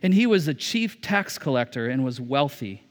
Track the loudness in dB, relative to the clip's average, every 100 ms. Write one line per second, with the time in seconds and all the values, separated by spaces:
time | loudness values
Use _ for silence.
0 | 4 4 6 4 2 -2 -4 -2 -2 -6
1 | -2 -2 -2 -6 -2 0 -2 -4 -4 -2
2 | -2 -4 -2 0 0 -2 -12 -12 _